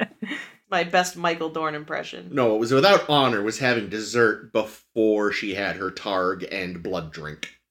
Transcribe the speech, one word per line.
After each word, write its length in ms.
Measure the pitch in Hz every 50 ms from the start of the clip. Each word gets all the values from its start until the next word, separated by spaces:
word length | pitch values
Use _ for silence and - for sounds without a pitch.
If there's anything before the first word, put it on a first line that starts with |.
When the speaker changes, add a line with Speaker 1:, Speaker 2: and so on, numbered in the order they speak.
| - - _ _ 208 196 294 - - - - _ _ -
Speaker 1:
My 140 | 190 175 170
best 320 | 175 185 180 180 180 -
Michael 320 | 175 175 170 165 165 160 160
Dorn 260 | 160 165 160 156 151
impression. 540 | 151 151 160 160 139 - - - - - 123
Speaker 2:
No, 240 | 139 139 120 113 107
it 40 | 110
was 120 | 117 113
without 360 | 131 135 170 202 196 - - -
honor, 340 | 147 143 135 123 117 101 101
was 160 | 110 110 -
having 300 | 135 127 120 113 101 90
dessert 640 | 101 110 107 101 117 120 113 110 110 - - 117 -
before 760 | 110 107 - - - _ _ - 113 110 110 107 104 104 101
she 220 | 98 - 113 101 95
had 220 | 98 98 92 85
her 160 | 90 98 92
targ 560 | 92 - - 107 98 92 90 92 95 90 90 -
and 300 | 95 98 90 90 90 87
blood 300 | 85 98 92 87 80 78
drink. 380 | - 80 76 76 76 - - - - _ _ _